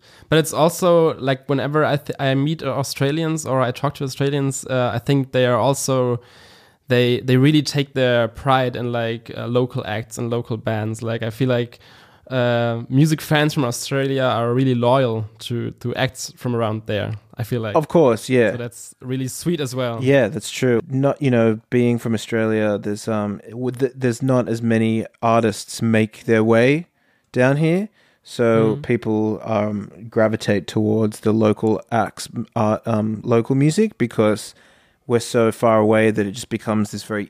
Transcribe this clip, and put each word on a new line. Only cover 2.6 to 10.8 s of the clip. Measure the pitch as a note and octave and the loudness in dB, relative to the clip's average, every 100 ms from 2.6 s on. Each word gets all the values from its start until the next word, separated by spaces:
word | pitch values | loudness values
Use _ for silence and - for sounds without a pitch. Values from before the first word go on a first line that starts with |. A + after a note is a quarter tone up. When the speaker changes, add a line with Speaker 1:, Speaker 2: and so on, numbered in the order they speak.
Speaker 1:
Australians | C3+ B2 C3 - C#3 D#3 D#3+ D#3+ A#2+ | -4 -4 -6 -2 -2 0 -2 -4 -2
or | C3 | 0
I | B2 | 0
talk | B2 C#3+ - | -2 -6 -4
to | |
Australians, | C#3 - C#3 C#3+ C3+ - - | -8 -2 -2 0 -2 -4 -4
uh, | B2+ B2 | -2 0
I | A2+ | -2
think | - C#3 C3 | 0 0 0
they | B2+ B2 | 0 2
are | A#2+ | 2
also, | A#2+ C#3 - C3 B2 A#2+ - - - - _ _ - | 2 0 -2 0 0 -4 -8 -20 -20 -20 _ _ 0
they, | B2 A#2+ A#2+ | 2 2 0
they | - B2+ | 2 4
really | C#3 D3+ | 6 4
take | C#3+ D3 C#3 | 0 -4 -4
their | C3 B2+ A#2+ A2+ | 0 2 2 0
pride | - C#3 C3 B2+ A#2+ | -2 0 2 2 -2
in, | A#2+ | -4
like, | A#2+ A2+ A2+ A2+ - | -2 -4 -6 -10 -10
uh, | A2+ | -2
local | B2 B2+ B2+ - | 0 0 -4 -6
acts | G#2+ - - | -8 -8 -8
and | A#2 | -4
local | A#2+ - A2+ | -6 -4 -6
bands. | A2+ G#2+ | -4 -4